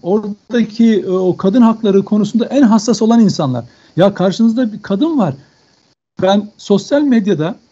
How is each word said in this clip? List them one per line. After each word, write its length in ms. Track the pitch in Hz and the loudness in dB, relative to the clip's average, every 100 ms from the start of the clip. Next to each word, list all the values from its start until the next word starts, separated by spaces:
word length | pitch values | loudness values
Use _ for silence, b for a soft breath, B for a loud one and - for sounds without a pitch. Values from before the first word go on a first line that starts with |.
oradaki, 1000 | 170 214 208 208 - 240 214 - 226 208 190 | -4 -2 -4 -10 -4 -2 -2 2 2 2 0
e, 20 | |
o 280 | 185 185 - | -2 0 0
kadın 240 | 190 254 | 0 4
hakları 440 | 226 226 220 196 196 | 2 2 0 0 2
konusunda 400 | 214 202 220 233 | -2 0 -2 -2
en 160 | 269 | 2
hassas 400 | 233 220 247 - | 4 2 0 0
olan 180 | 220 233 | 2 4
insanlar. 460 | 196 143 143 123 117 b b 156 | 2 0 -4 -4 -8 b b 0
Ya 160 | 196 | 0
karşınızda 600 | 196 190 180 226 226 233 | 2 -2 0 0 0 -4
bir 80 | 208 | -6
kadın 380 | - 196 311 302 | -6 -4 -2 -2
var. 140 | 175 135 b b b b b _ _ - | -2 -4 b b b b b _ _ -4
Ben 280 | 185 208 208 - | 0 0 -2 -8
sosyal 440 | - 196 - 285 | -2 -2 0 -2
medyada 540 | 294 226 196 160 160 247 _ | 2 0 0 -2 -4 -8 _